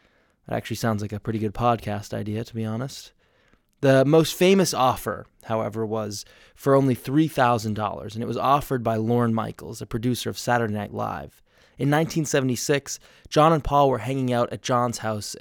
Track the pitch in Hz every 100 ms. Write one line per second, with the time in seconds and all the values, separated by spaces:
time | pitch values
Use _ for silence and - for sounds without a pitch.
0 | _ _ _ _ - 117 - 113 117 104
1 | 104 104 - 110 107 - 120 117 110 101
2 | 101 110 104 107 - 113 110 113 131 -
3 | - _ _ _ _ _ _ _ 139 135
4 | 135 160 156 - 185 196 175 107 127 120
5 | 117 95 - _ - 110 110 110 110 110
6 | 104 101 - - _ _ 139 139 135 120
7 | - 143 156 - 123 120 110 107 104 85
8 | 101 107 113 117 127 143 - 131 113 110
9 | 110 120 117 113 110 - 76 110 110 120
10 | 123 117 - 110 - 120 113 104 101 107
11 | 110 90 71 _ _ _ _ - 139 147
12 | 160 165 147 147 131 120 - 143 - -
13 | _ _ - - 151 160 - 143 139 123
14 | 117 135 127 120 120 117 - 123 120 113
15 | 110 107 - -